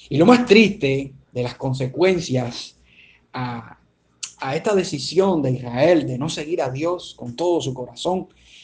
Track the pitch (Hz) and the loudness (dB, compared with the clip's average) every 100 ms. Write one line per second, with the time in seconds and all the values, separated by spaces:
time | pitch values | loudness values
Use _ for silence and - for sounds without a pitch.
0 | - 139 190 247 247 214 208 - 139 135 | -4 4 6 6 8 6 6 2 -2 -2
1 | 135 - _ 123 120 - 135 131 131 147 | -4 -14 _ -6 -6 -4 -6 -4 -4 0
2 | 185 180 - 123 120 - - _ _ _ | 2 2 -2 -2 -4 -8 -16 _ _ _
3 | _ _ _ 127 123 117 117 - _ _ | _ _ _ -10 -8 -10 -14 -20 _ _
4 | _ - - - 135 160 214 196 170 143 | _ -16 -16 -10 -6 -4 0 0 0 -6
5 | - 160 190 165 135 123 123 123 160 165 | -4 0 2 2 0 -2 -4 2 4 4
6 | 123 127 160 - 147 175 135 135 165 180 | 2 -4 -6 -6 -6 -4 -4 -4 -4 -6
7 | - - 123 117 175 165 131 127 123 - | -10 -14 -12 -4 0 0 -2 -8 -12 -8
8 | 170 185 - _ _ - | -4 -4 -6 _ _ -20